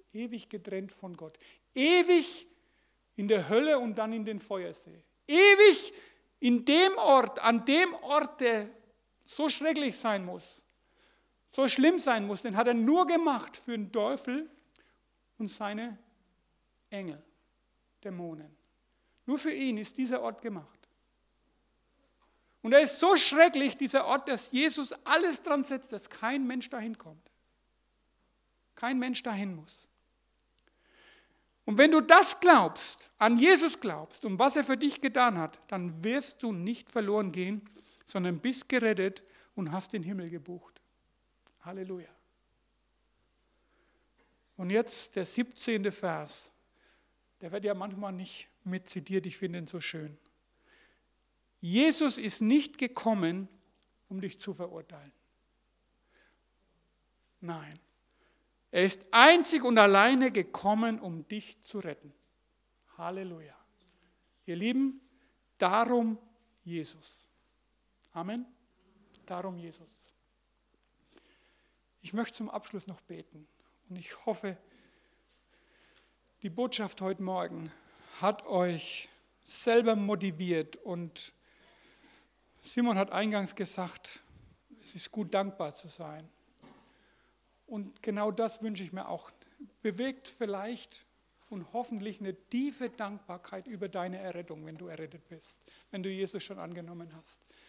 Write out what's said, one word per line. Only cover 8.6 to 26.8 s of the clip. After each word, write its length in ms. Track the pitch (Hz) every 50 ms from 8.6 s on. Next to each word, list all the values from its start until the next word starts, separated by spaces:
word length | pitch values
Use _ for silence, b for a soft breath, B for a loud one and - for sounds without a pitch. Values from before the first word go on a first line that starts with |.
| 208 - - - _ _ _ _ _ _ _ _ _
so 240 | - - - 311 285
schrecklich 480 | - - 285 320 311 294 285 247 -
sein 280 | - - 220 208 196 185
muss, 400 | 180 185 180 - - - - _ _ _ _ _ _ _ _ _ _ _ _ _ _ _ _ _ _
so 180 | - 269 277 247
schlimm 300 | - 269 262 320 370 302
sein 280 | - 269 233 220 202
muss, 160 | 202 202 -
den 140 | - 233 190
hat 100 | 214 233
er 80 | 247 240
nur 320 | 233 226 262 311 359 359
gemacht 500 | - 339 339 330 302 262 220 - - -
für 160 | - - 247
den 200 | 233 220 202 180
Teufel 560 | - 220 208 240 277 269 - 247 254 294 320 311 - _ _ _ b b b b b b b _ _ _ _ _ _
und 120 | - 220 185
seine 500 | - - 208 202 208 214 233 240 202 - _ _ _ _ _ _ _ _ _ _ _ _ _ _ _ _ _ -
Engel. 320 | 208 196 185 170 143 151 - _ _ _ _ _ _ _ _ _ _ _ _ _ _ _ - 196
Dämonen. 480 | 180 175 170 165 160 151 151 151 147 _ _ _ _ _ _ _ _ _ _ _ _ _ -
Nur 120 | 247 285 285
für 140 | - 311
ihn 240 | - 269 269 262 220
ist 220 | 208 202 - - -
dieser 240 | 262 233 254 240
Ort 180 | 226 233 208 -
gemacht. 380 | - 226 202 165 147 - _ _ _ _ _ _ _ _ _ _ _ _ _ _ _ _ _ _ _ _ _ _ _ _ _ _ _ _ _ _ _ _ _ _ _ _ _ _
Und 100 | - 220
er 80 | 269 285
ist 180 | 302 269 - -
so 180 | 330 370 392
schrecklich, 600 | - - - 269 311 330 359 311 269 277 262 -
dieser 300 | - 277 233 - 269 -
Ort, 220 | 285 262 277 - 294
dass 220 | 254 208 - -
Jesus 420 | 254 254 302 320 - 302 269 - - - -
alles 380 | - 294 320 359 339 277 -
dran 220 | - 349 294 277 269
setzt, 280 | - 269 262 - -
dass 160 | 226 196 - -
kein 380 | - - 220 233 277 277 262
Mensch 240 | 240 254 254 - -
dahin 260 | 285 233